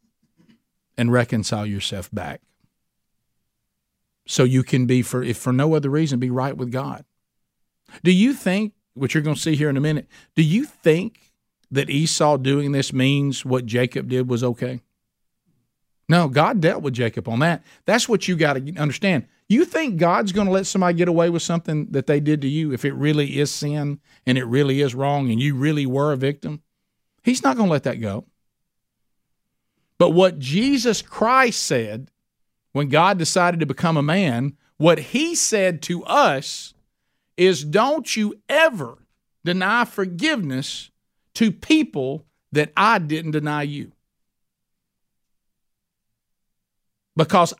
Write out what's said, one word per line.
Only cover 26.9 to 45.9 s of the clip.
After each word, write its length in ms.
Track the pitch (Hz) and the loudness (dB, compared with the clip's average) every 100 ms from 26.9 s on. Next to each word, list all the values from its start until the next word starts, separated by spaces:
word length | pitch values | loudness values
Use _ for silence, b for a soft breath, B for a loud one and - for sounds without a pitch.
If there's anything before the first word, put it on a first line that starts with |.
| _ _ _ | _ _ _
He's 200 | - 254 | -2 0
not 140 | - 254 | 0 2
gonna 140 | 196 | 2
let 120 | 147 | 2
that 180 | 131 117 | -2 -4
go. 240 | 107 98 - _ _ _ _ _ _ _ _ _ _ _ _ _ _ _ _ - | -6 -6 -10 _ _ _ _ _ _ _ _ _ _ _ _ _ _ _ _ 2
But 140 | 170 | 4
what 280 | 170 185 160 | 6 4 2
Jesus 600 | 131 170 262 277 233 208 | -4 0 2 2 0 -2
Christ 640 | - - 220 262 254 - | -6 -2 2 4 4 0
said 480 | - 131 110 113 135 _ _ _ _ _ _ | -2 -2 -2 -8 -14 _ _ _ _ _ _
when 160 | 139 143 | -6 0
God 280 | 147 180 196 | 4 4 2
decided 440 | 160 185 175 170 | 0 2 2 2
to 40 | 143 | -2
become 300 | 131 175 160 | -2 0 2
a 80 | |
man, 540 | 143 190 175 117 139 - _ - | 2 2 0 0 -4 -8 _ 2
what 240 | 160 156 | 4 4
he 340 | 127 240 330 | 0 -2 -2
said 480 | 339 - 214 185 170 | -2 -2 0 0 -2
to 200 | - 175 | -6 -8
us 720 | - 262 247 135 - - - - _ _ _ _ _ - | -2 2 2 0 -6 -12 -16 -20 _ _ _ _ _ 2
is 260 | 185 165 | 2 2
don't 520 | 151 185 254 311 233 226 | 0 0 2 0 -4 -4
you 240 | 208 - - | -4 -6 -2
ever 500 | 285 320 214 120 127 _ _ _ _ | 2 2 2 -8 -14 _ _ _ _
deny 420 | 165 185 185 233 233 | -4 -2 0 0 -2
forgiveness 1040 | - 190 170 320 277 151 131 147 - - _ _ _ _ - | -4 -6 -4 -2 -2 -4 -6 -6 -10 -16 _ _ _ _ -2
to 160 | 226 | -2
people 760 | - - 311 302 151 131 151 - _ _ | -2 0 2 2 -4 -6 -6 -12 _ _
that 200 | 143 147 - | -2 0 2
I 240 | 208 220 | 2 2
didn't 320 | 151 156 165 | 0 -4 -4
deny 320 | 151 147 147 | -4 -4 -4
you. 280 | 147 143 - _ _ _ _ _ _ _ _ _ _ _ _ _ _ _ _ _ _ _ _ | -6 -8 -14 _ _ _ _ _ _ _ _ _ _ _ _ _ _ _ _ _ _ _ _